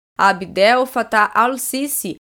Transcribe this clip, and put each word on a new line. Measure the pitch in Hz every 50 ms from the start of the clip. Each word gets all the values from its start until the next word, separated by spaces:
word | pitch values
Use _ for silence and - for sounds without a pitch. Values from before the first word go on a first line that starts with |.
| _ _ _
Abdel | - 185 196 196 180 190 165 - 185 196 214 247 254 262
Fattah | 262 - 247 220 - - 214 208 208 -
al-Sisi, | 214 226 247 269 247 - - - 262 277 285 - - - 190 - - _